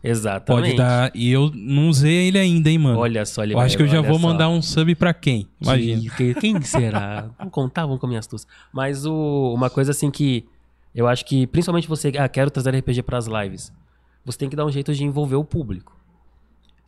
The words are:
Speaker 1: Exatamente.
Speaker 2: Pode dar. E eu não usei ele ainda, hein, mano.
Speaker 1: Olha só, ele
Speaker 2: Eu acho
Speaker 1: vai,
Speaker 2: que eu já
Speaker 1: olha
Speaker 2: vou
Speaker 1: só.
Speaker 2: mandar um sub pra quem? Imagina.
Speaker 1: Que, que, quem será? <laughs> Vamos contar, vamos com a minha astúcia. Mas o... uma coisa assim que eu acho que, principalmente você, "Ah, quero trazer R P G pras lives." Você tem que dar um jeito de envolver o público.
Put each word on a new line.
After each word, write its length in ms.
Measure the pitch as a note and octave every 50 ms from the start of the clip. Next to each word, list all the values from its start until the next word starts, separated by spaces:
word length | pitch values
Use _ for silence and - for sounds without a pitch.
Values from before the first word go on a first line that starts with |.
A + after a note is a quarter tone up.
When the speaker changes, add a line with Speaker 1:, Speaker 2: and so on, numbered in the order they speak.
| -
Speaker 1:
Exatamente. 600 | A#2 A#2 A2 G#2+ G#2 G2 G2 - - B2 B2 -
Speaker 2:
Pode 120 | - C3
dar. 340 | B2+ B2+ B2 B2 B2 B2+ B2+ -
E 160 | A2+ A#2+ A#2+
eu 200 | B2+ C3+ C#3+ D#3 D3
não 340 | A2 G2+ C3+ C#3 C#3+ D#3 E3
usei 380 | D#3 C3 C#3+ D#3 E3+ F3+ F3+
ele 100 | F#3 F#3+
ainda, 320 | G3 F#3+ F3+ E3+ E3 D3+ D#3
hein, 80 | E3
mano. 220 | E3 D3+ C3 A#2 A2+
Speaker 1:
Olha 260 | A#2+ A#2 A2+ G#2+ G#2
só, 180 | - - A2+ G#2+
ele 100 | G#2+ G#2
Speaker 2:
Eu 60 | A#2+
acho 100 | B2+ B2+
Speaker 1:
vai, 80 | -
Speaker 2:
que 60 | - D3+
eu 40 |
já 120 | C#3+ D3+ D#3+
Speaker 1:
olha 80 | D3 C#3+
Speaker 2:
vou 100 | D#3 E3
Speaker 1:
só. 80 | E3+
Speaker 2:
mandar 220 | E3 E3 D#3+ D#3+ E3
um 120 | E3+ E3
sub 320 | D3+ - - D#3+ D#3+ E3+ E3+
pra 180 | - F#3+ F3 E3
quem? 340 | - - C#3 B2 G#2+ F#2+ - _ -
Imagina. 400 | - B2 C3 B2+ A2+ A2+ A2+ A2+
Speaker 1:
Que, 80 | A2+ A2+ - - B2+ B2 A#2+
que, 0 |
quem 260 | - G#3+ A3 G#3+ E3+
será? 680 | C3 - - - A#2+ A2 G#2+ G#2 G2+ G2+ G#2 G#2 G#2+ A2+ -
<laughs> 40 | -
Vamos 140 | G3 F#3 -
contar, 320 | D3 C3 B2+ - E3 E3
vamos 140 | C#3+ C3 B2
com 60 | -
a 40 | B2
minha 100 | A#2+ A2
astúcia. 280 | A2 - A2+ G#2+ - - - - - _ -
Mas 320 | C3 C3+ C#3 C#3+ C#3 C#3+
o... 480 | D#3 D#3+ D#3 D3+ D3 C#3+ C#3 C3+ B2 A#2+
uma 160 | A#2+ B2+ B2
coisa 220 | - C#3 C3+ C#3
assim 200 | C#3+ - D3+ C#3+
que 340 | - - D3 C3+ B2+ A2+ - _ _ _ _ _ _ _ _ _ -
eu 120 | A#2+ A#2
acho 180 | A#2+ B2 B2 -
que, 200 | - C#3+ C3+ B2+
principalmente 420 | A#2+ - D#3+ E3+ - E3+ E3+ D#3+ D#3+
você, 220 | D#3+ D3 - D3 C3
"Ah, 100 | C#3+ C#3 B2+
quero 200 | - C3 C3+ C#3
trazer 240 | - D3 B2+ C3 C3
R 80 | C3
P 120 | - C3 A#2+
G 100 | B2 A#2+
pras 240 | - B2 B2 A2
lives." 440 | A2+ A2 G#2+ G2+ G2 F#2 F#2 - - - - _ _ _ _ _ _ _ _ -
Você 140 | B2 B2
tem 120 | - C#3 C3+
que 60 | D3
dar 100 | D3+ D3+
um 60 | D3+
jeito 220 | C#3 C#3+ C3+ - D3
de 100 | C#3 C#3+
envolver 320 | C#3+ C3+ D3 D3 C3+ C3
o 80 | C#3+ D3+
público. 520 | - - E3+ C3+ G#2 F#2+ F#2 - - _ _ _ _ _ _ _ _ _ _ _ _ _ _ _ _ _ _ _